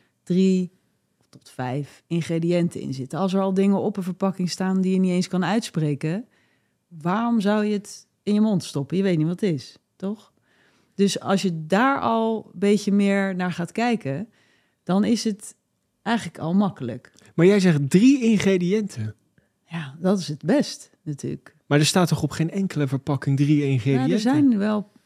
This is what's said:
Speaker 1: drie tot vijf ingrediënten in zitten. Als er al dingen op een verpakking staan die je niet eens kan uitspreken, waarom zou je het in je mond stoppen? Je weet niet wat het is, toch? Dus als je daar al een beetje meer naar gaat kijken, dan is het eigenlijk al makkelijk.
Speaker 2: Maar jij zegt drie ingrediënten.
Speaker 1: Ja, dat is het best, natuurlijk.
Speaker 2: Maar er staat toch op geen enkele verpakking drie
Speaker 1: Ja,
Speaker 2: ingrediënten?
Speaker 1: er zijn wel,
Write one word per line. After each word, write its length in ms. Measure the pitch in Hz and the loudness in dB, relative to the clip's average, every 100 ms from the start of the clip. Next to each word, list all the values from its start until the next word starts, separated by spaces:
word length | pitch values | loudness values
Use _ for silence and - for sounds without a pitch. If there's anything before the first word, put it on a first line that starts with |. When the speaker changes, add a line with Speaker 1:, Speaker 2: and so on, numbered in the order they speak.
| _ _ | _ _
Speaker 1:
drie 480 | - 180 190 185 180 _ _ _ _ _ _ | -2 2 4 2 -2 _ _ _ _ _ _
tot 200 | - - | -20 -20
vijf 540 | - 127 139 139 - - | -10 -6 -6 -8 -12 -6
ingrediënten 760 | 170 160 165 170 175 170 - | -4 -2 -2 0 0 0 -4
in 120 | 139 | -8
zitten. 260 | 131 131 156 | -8 -8 -4
Als 140 | 190 | -2
er 80 | 190 | 0
al 120 | 196 | 0
dingen 260 | 190 196 196 | 0 2 2
op 160 | 175 208 | 0 -4
een 60 | |
verpakking 460 | 180 175 196 185 180 | -8 -4 -4 -2 -6
staan 320 | - 190 190 | -4 -2 0
die 120 | 185 | 0
je 60 | 185 | 2
niet 120 | 185 | 2
eens 160 | 180 180 | 0 0
kan 180 | 180 180 | -2 -2
uitspreken, 800 | 220 - - 151 143 156 185 269 _ _ _ _ _ _ | -2 -2 -4 -2 -2 -4 -6 -8 _ _ _ _ _ _
waarom 520 | 170 156 202 240 233 | -10 -4 -2 0 0
zou 240 | 196 214 208 | 2 0 0
je 80 | |
het 340 | 208 202 - - _ | -4 -6 -18 -20 _
in 100 | - | -2
je 80 | 208 | 2
mond 220 | 214 190 | 2 0
stoppen? 340 | - 143 139 180 | -2 -6 -4 -2
Je 60 | |
weet 140 | 196 170 | 0 0
niet 100 | 156 | 0
wat 140 | 180 | -2
het 120 | 208 | -2
is, 240 | 147 - - _ - | -2 -8 -20 _ -12
toch? 360 | 190 220 _ _ _ _ _ _ _ - | -10 -10 _ _ _ _ _ _ _ 0
Dus 240 | 196 - | 0 0
als 220 | 123 190 | -2 0
je 240 | 196 165 156 | 0 -4 -2
daar 340 | 190 262 277 | 2 2 0
al 460 | 233 226 226 220 - | 0 0 -2 -4 -8
een 60 | - | -2
beetje 320 | 202 208 208 | 2 2 2
meer 440 | 202 202 196 196 185 | 2 2 2 0 -2
naar 160 | 180 | -4
gaat 200 | 170 170 | -4 -6
kijken, 580 | - 240 226 135 139 214 _ _ _ _ _ | -4 -2 -2 -4 -6 -8 _ _ _ _ _
dan 200 | - 190 | -2 0
is 200 | 208 226 | 2 0
het 320 | 226 202 - - _ _ _ _ | -2 -6 -10 -20 _ _ _ _
eigenlijk 360 | - 233 170 - | -4 -4 -4 -10
al 160 | 151 | -2
makkelijk. 580 | 185 202 - 120 120 - _ - - | 0 0 -2 -8 -10 -14 _ -8 4
Speaker 2:
Maar 100 | 175 | 6
jij 140 | 208 | 6
zegt 300 | 185 147 139 | 4 2 4
drie 340 | 180 247 277 | 6 6 6
ingrediënten. 920 | 233 208 196 190 175 208 202 - 107 - _ _ _ _ _ | 4 2 2 2 0 -2 -2 -8 -10 -10 _ _ _ _ _
Speaker 1:
Ja, 300 | 165 143 147 | -12 -12 -4
dat 200 | 185 202 | 0 0
is 80 | 151 | -2
het 160 | 147 156 | -6 0
best, 440 | 285 - - - _ | 0 0 -6 -18 _
natuurlijk. 540 | - 143 - 143 - _ - | -10 -8 -8 -10 -12 _ 0
Speaker 2:
Maar 140 | 143 | 2
er 60 | 151 | 4
staat 220 | 185 170 | 4 2
toch 160 | 147 | 0
op 80 | 147 | -2
geen 200 | - 165 | -2 -4
enkele 360 | 196 190 151 143 | -2 -4 -2 -2
verpakking 500 | 135 - 135 - 139 | -2 -2 -4 0 0
drie 200 | 143 151 | 2 2
Speaker 1:
Ja, 80 | 139 | 2
Speaker 2:
ingrediënten? 460 | 131 131 131 131 | 0 2 2 2
Speaker 1:
er 60 | 220 | 0
zijn 380 | 220 294 277 220 | 2 4 4 4
wel, 340 | 208 214 196 _ | 0 -2 -6 _